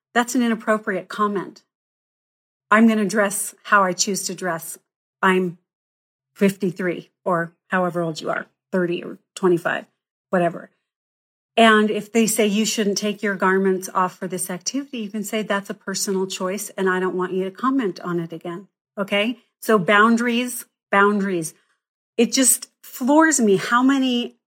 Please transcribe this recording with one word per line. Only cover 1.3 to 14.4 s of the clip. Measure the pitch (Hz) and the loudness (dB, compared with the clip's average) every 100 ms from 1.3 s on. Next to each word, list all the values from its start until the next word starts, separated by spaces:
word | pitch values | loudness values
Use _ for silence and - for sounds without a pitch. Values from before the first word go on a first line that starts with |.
| 202 - - _ _ _ _ _ _ _ _ _ _ - | -2 -6 -14 _ _ _ _ _ _ _ _ _ _ 4
I'm | 214 226 | 6 6
gonna | 220 202 | 4 0
dress | 214 196 - - - | 0 -2 -2 -10 -12
how | - 208 | 2 4
I | 185 | 4
choose | 180 - 185 | 0 -2 -4
to | - 175 | -6 -8
dress. | 185 165 - - _ _ _ _ | -6 -6 -10 -18 _ _ _ _
I'm | 190 185 185 170 _ _ _ _ _ _ _ - | 0 2 0 -6 _ _ _ _ _ _ _ 0
fifty-three | 196 196 190 170 185 165 - _ | 0 0 -4 -4 -4 -6 -10 _
or | - 175 165 _ - | -2 -2 -2 _ -4
however | 190 180 170 | -2 -2 -2
old | 165 156 | -4 -6
you | - | -6
are, | 160 - _ _ | -6 -8 _ _
thirty | 190 175 170 | -2 -2 -4
or | - - _ - | -8 -16 _ -2
twenty-five, | 190 170 165 - - _ _ _ _ | 2 2 0 -6 -8 _ _ _ _
whatever." | 190 170 - - _ _ _ _ _ _ _ _ - | 0 0 -4 -14 _ _ _ _ _ _ _ _ 4
And | 226 214 214 | 6 6 2
if | 208 202 | -2 -2
they | 233 226 | 0 0
say, | - 214 | 2 0
"You | 202 214 | 0 -2
shouldn't | - 208 196 | -2 -2 -2
take | 214 208 | -4 -4
your | 214 | -4
garments | 190 190 190 190 185 185 | -2 0 2 2 0 -2
off | - 185 - | -2 -2 -4
for | 185 | -10
this | 180 | -8